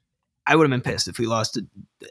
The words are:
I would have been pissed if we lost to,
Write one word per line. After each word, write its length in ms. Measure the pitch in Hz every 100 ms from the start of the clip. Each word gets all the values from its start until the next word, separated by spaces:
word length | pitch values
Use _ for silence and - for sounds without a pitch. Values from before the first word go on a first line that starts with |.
| _ _ _ _
I 120 | - 156
would 80 |
have 60 | 151
been 220 | 127 127
pissed 140 | - -
if 120 | 104
we 60 | 113
lost 280 | 113 107
to, 120 | 117 95 98 - _ -